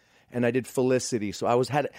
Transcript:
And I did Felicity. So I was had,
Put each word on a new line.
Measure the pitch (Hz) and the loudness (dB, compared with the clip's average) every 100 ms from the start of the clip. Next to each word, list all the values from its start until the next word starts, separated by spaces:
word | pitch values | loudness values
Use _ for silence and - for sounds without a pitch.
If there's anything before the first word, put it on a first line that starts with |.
| _ _ _ | _ _ _
And | 120 120 | -2 0
I | |
did | 123 113 | 0 -2
Felicity. | - 127 127 - 117 104 | 0 2 2 0 -4 -4
So | - 110 | -2 2
I | 120 | 2
was | 127 | 2
had, | 143 131 | 0 -2